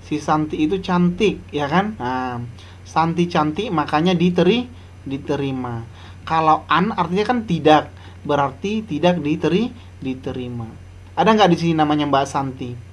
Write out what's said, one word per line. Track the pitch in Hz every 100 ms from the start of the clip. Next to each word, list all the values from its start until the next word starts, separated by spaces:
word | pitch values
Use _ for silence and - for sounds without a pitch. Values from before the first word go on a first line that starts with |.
Si | - 147
Santi | 160 156 151 - 156
itu | 196
cantik, | 180 180 175 175 214 - -
ya | 143 143
kan? | 170 208 220
Nah, | 123 127 127 120 120 - - -
Santi | - 170 165 165 175
cantik, | 175 151 151 233
makanya | 165 143 151 175 180
diteri-, | 175 175 170 233 240 - - - 135
diterima. | 135 139 143 139 131 123 117 117 - - - -
Kalau | 160 160 156 -
un | 151 202
artinya | 202 170 185 208
kan | 247 -
tidak, | 165 143 151 143 - - - 147
berarti | 143 139 131 196 220
tidak | 220 147 175 175
diteri-, | 147 156 156 180 240 - - -
diterima. | 131 127 139 127 123 120 113 - - - -
Ada | - 180 214
nggak | 190
di | 165
sini | 170 160
namanya | 151 151 143
Mbak | 139 139
Santi? | 147 135 127 127 120 -